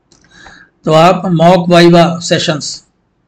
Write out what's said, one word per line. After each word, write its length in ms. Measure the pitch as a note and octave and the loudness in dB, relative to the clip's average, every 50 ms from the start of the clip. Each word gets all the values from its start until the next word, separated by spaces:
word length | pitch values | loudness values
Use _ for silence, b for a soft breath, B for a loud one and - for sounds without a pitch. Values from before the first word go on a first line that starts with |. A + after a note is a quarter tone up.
| _ _ _ _ B B B B B B B B B B B _ _ | _ _ _ _ B B B B B B B B B B B _ _
तो 80 | - D#3 | -2 0
आप 280 | D#3 E3 F3+ F#3+ F3 - | 2 2 2 0 -2 -4
mock 440 | F#3+ F3 E3 E3 E3+ F#3 F3+ E3+ F3 | -4 -2 0 2 2 2 2 0 0
viva 500 | F3 E3+ F3 F3 E3+ E3+ E3+ E3+ F3 - | 2 2 4 4 4 4 2 0 -2 -8
sessions, 640 | - - F3+ D#3 - - D#3 D3 - - - - _ _ _ _ _ _ _ _ _ | -6 -6 -4 -4 -4 -6 -6 -8 -10 -14 -16 -16 _ _ _ _ _ _ _ _ _